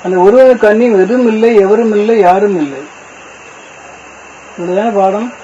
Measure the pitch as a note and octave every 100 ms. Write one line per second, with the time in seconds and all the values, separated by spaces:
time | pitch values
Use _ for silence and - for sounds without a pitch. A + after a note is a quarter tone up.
0 | F#3 F#3 F#3 B3 C4 B3 G#3+ G#3+ A#3+ G3+
1 | F#3 B3+ A#3+ A3 A3+ A3+ G3 A3 A3+ G#3
2 | G#3 A3+ F3+ F#3 G3+ F#3 D3 C3+ D3 -
3 | - - - - - - - - - -
4 | - - - - - - F3 F#3 A3+ G3+
5 | F#3+ G3 A#3+ -